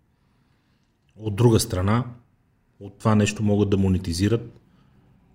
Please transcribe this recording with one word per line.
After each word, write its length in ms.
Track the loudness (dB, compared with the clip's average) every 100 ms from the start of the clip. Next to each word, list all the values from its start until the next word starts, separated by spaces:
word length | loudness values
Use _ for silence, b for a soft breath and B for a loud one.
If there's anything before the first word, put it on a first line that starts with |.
| _ _ _ _ _ _ _ _ _ _ _ -12
От 200 | -8 0
друга 240 | 4 4
страна, 460 | 2 -2 0 0 -2 -10 _ _ _ _ _ _
от 180 | -20 -6
това 160 | 0 2
нещо 280 | 2 0
могат 260 | 0 0 2
да 80 | 2
монетизират 840 | 2 0 -2 -2 0 0 -4 -18 _ _ _ _ _ _ _